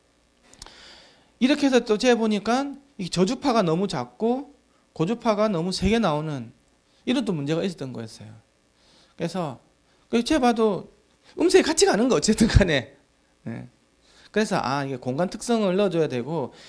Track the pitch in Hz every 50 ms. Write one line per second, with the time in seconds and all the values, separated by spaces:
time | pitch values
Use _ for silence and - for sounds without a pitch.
0 | _ _ _ _ _ _ _ _ _ _ - - - - - - - - - -
1 | - - _ _ _ _ _ - 233 247 294 285 277 269 262 240 240 - 214 214
2 | 240 254 240 220 226 220 214 196 208 220 233 262 285 277 277 - - _ _ -
3 | 190 170 - 170 190 190 269 - - 277 233 233 190 160 160 175 202 196 185 131
4 | 120 - - - 214 233 247 269 285 - - _ _ _ _ _ _ _ - -
5 | 160 180 240 233 - 233 208 196 214 220 196 160 170 185 180 - 180 196 220 233
6 | 220 170 147 147 156 156 147 131 113 123 - _ _ _ _ _ _ _ _ _
7 | _ 247 247 285 220 208 180 147 139 143 160 170 185 196 170 - 139 131 120 113
8 | 117 113 - - 107 110 110 110 _ _ _ _ _ _ _ _ _ _ _ _
9 | _ _ _ - 170 170 170 190 170 143 120 - _ _ _ _ _ _ _ _
10 | _ _ - 233 233 - 311 302 254 240 233 226 220 214 208 - - - _ _
11 | _ _ _ _ _ - - - 294 370 - 370 233 277 330 - 403 381 277 196
12 | 240 269 196 151 - 208 220 - 226 202 - - 196 175 151 131 117 - - _
13 | _ _ _ _ _ _ _ _ - 113 117 120 123 123 _ _ _ _ _ _
14 | _ _ _ - - _ - 208 220 208 196 139 - 120 135 143 139 135 135 123
15 | - 127 127 147 180 202 - 214 - 240 233 220 208 185 180 190 208 190 165 165
16 | 156 139 131 123 117 139 165 160 127 117 - - -